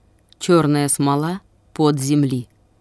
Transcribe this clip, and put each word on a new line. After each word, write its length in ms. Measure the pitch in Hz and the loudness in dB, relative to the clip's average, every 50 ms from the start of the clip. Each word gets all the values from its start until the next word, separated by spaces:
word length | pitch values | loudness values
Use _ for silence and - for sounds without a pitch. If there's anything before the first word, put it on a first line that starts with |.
| _ _ _ _ _ _ _ | _ _ _ _ _ _ _
Чёрная 500 | - - - 180 165 151 147 147 147 143 | -6 0 2 4 4 4 2 0 0 0
смола 540 | 139 - - 143 143 143 143 151 165 185 196 - _ _ _ _ _ - | -2 -2 -2 0 0 0 0 -2 -4 -6 -8 -12 _ _ _ _ _ -4
под 260 | - 156 147 147 139 | 0 0 0 0 0
земли. 480 | 131 135 147 147 143 131 127 123 120 - _ _ _ _ _ _ | -2 0 2 2 2 0 -2 -6 -8 -10 _ _ _ _ _ _